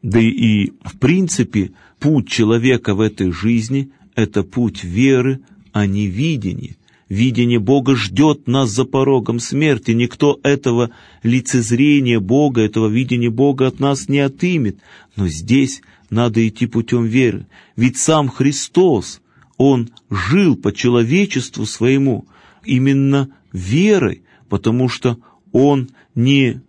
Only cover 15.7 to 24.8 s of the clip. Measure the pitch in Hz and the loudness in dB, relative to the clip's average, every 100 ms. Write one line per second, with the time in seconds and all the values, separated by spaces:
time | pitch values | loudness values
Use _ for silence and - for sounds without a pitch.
15.7 | - _ _ _ 107 120 113 113 104 123 | -4 _ _ _ -2 0 0 -2 -2 -4
16.7 | 117 117 123 117 117 127 95 - - _ | -4 -2 -2 0 0 0 -2 -12 -20 _
17.7 | - 123 - - 156 139 - 135 143 - | -2 -2 0 0 2 0 0 -2 -2 -2
18.7 | - 185 120 85 - _ _ _ _ 135 | 2 4 2 -4 -14 _ _ _ _ 2
19.7 | 135 117 _ _ 101 90 165 190 135 - | 2 -2 _ _ -8 0 2 2 2 -2
20.7 | 101 120 120 113 170 202 139 120 - 107 | -2 0 2 2 0 0 -4 -8 -10 -10
21.7 | - 117 135 139 135 - _ _ _ - | -4 0 0 0 -2 -8 _ _ _ -4
22.7 | 127 135 139 139 139 135 _ _ 98 90 | 0 2 2 2 0 -2 _ _ -12 -4
23.7 | 127 202 202 120 - _ _ _ 98 107 | 0 2 2 0 -4 _ _ _ -4 -2
24.7 | 120 | 0